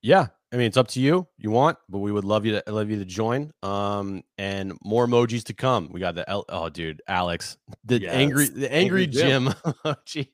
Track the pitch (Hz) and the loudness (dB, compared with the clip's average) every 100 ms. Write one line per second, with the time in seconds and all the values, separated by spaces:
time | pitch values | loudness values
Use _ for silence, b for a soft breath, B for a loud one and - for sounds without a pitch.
0 | 107 190 139 _ _ 123 120 117 127 127 | 6 4 4 _ _ 0 2 2 2 2
1 | 135 175 180 _ 107 113 147 - _ 95 | 2 2 0 _ -2 2 2 0 _ -6
2 | 101 104 98 107 107 104 - 107 107 107 | -4 -2 0 0 0 -4 -4 -4 -4 -4
3 | 95 92 110 123 151 _ 98 101 101 101 | -6 -4 -2 -2 -6 _ -6 -2 -2 -4
4 | 98 95 - - 98 98 98 90 101 110 | -6 -8 -12 -8 -6 -4 -6 -10 -2 2
5 | 120 120 120 117 - 113 131 120 78 90 | 4 4 4 0 -6 -4 0 0 -2 -6
6 | 90 85 - 101 - 90 82 76 82 78 | -4 -4 -6 -6 -6 -6 -6 -6 -8 -8
7 | - 95 90 87 - - _ - 107 120 | -4 -2 0 -2 -8 -16 _ -20 0 0
8 | 92 127 143 135 143 - 135 147 190 190 | 2 2 2 4 0 0 -2 0 2 2
9 | 175 127 160 135 127 - 170 135 160 143 | 0 2 2 4 2 -2 -4 -4 -4 -6
10 | - 151 135 | -8 -8 -10